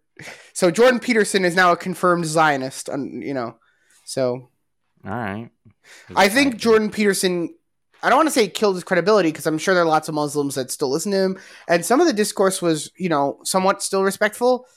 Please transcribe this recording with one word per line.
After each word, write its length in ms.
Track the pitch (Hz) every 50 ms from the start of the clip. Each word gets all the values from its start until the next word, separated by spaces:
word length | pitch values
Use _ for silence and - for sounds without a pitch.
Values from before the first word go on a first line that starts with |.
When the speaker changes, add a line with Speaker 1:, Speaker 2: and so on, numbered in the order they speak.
| _ _ _ - - - - - - - -
Speaker 1:
So 160 | - 190 180
Jordan 280 | 165 185 233 254 247 226
Peterson 460 | - - 240 220 202 - - 202 185
is 100 | 180 165
now 180 | 190 185 180 175
a 40 |
confirmed 480 | - - 185 175 - - 180 175 175 170
Zionist, 640 | 160 156 165 156 156 147 135 131 131 - - - -
un-, 320 | - 143 131 95 - 123
you 140 | 90 131 143
know, 240 | 131 120 113 120 _ _ _ _ _ _ _ _ _ _
so. 440 | - - 139 131 123 123 127 127 _ _ _ _ _ _ _ _ _ _ _ -
Speaker 2:
All 60 | 98
right. 400 | 98 120 117 98 98 107 117 117 _ _ _ 110 _ _ _ - - - - - 92
Speaker 1:
I 140 | - 196 202
think 260 | 202 269 285 277 233
Speaker 2:
Exciting. 40 | 202
Speaker 1:
Jordan 320 | - 233 220 220 214 208
Peterson, 640 | - 208 214 202 190 185 - 185 180 175 165 156 - _ _ _ _ _ _ _ _ _ -
I 60 | 175
don't 80 | 226
wanna 140 | 277 320 302
say 180 | - 277 220 190
killed 280 | - - 220 208 190
his 80 | 180 165
credibility 460 | - 190 175 165 190 220 208 175 160
'cause 160 | 147 - -
I'm 120 | 165 156 156
sure 160 | - 196 190
there 80 | 180 170
are 40 |
lots 220 | 165 156 156 151 -
of 60 | 156
Muslims 400 | 151 151 147 139 147 143 139 131
that 160 | 139 131 131
still 200 | - - 151 131
listen 220 | 131 165 165 208 196
to 60 | 190
him. 200 | 190 190 190 190 - - - - - -
And 160 | 170 175 170
some 160 | - 233 277
of 60 | 359
the 80 | 330 240
discourse 480 | 202 214 208 - - 196 190 185 - 175
was, 280 | 170 160 151 - - _
you 140 | - 185 180
know, 300 | 160 143 139 139 - - -
somewhat 380 | - - 190 185 190 196 196 -
still 200 | - - 196 196
respectful, 640 | 196 190 - 214 208 208 - 240 247 254 240 247 _ _